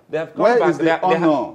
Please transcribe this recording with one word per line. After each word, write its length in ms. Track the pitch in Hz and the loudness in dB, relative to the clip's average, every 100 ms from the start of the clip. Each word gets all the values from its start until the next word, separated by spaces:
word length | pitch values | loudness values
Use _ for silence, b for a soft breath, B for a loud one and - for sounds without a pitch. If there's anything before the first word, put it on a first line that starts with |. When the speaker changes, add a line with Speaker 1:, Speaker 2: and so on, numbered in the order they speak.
| _ | _
Speaker 1:
They 80 | 156 | -8
have 160 | 160 | -8
come 80 | - | -2
Speaker 2:
Where 180 | 214 240 | 0 2
Speaker 1:
back. 100 | 170 | 0
Speaker 2:
is 60 | 151 | 0
the 40 | 165 | 0
Speaker 1:
They, 40 | |
they 20 | |
have, 120 | 165 | 0
Speaker 2:
honor 500 | 185 165 170 143 104 | 0 0 0 0 -4